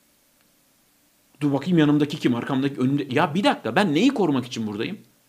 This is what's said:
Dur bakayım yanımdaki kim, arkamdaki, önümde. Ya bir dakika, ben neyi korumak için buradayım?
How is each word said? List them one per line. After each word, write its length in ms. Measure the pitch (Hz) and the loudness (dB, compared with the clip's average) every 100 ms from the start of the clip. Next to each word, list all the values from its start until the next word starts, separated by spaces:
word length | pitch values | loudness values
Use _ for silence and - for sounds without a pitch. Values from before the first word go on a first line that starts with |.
| _ _ _ _ _ _ _ _ _ _ _ _ _ - | _ _ _ _ _ _ _ _ _ _ _ _ _ -4
Dur 120 | 143 | -2
bakayım 260 | 139 185 170 | -2 0 4
yanımdaki 400 | 147 147 147 147 | 4 4 0 -2
kim, 160 | 147 | 0
arkamdaki, 460 | 120 120 131 135 135 | 0 -2 -2 -2 -2
önümde. 260 | 127 143 143 | 0 0 -2
Ya 240 | 127 170 | 0 0
bir 100 | 160 | 0
dakika, 320 | 285 - 110 131 | 0 0 -2 0
ben 180 | 208 | 2
neyi 140 | 147 262 | 2 2
korumak 380 | 269 175 135 123 | 2 0 0 -2
için 200 | 117 107 | -6 -6
buradayım? 320 | 104 139 208 - _ | -6 -8 -10 -18 _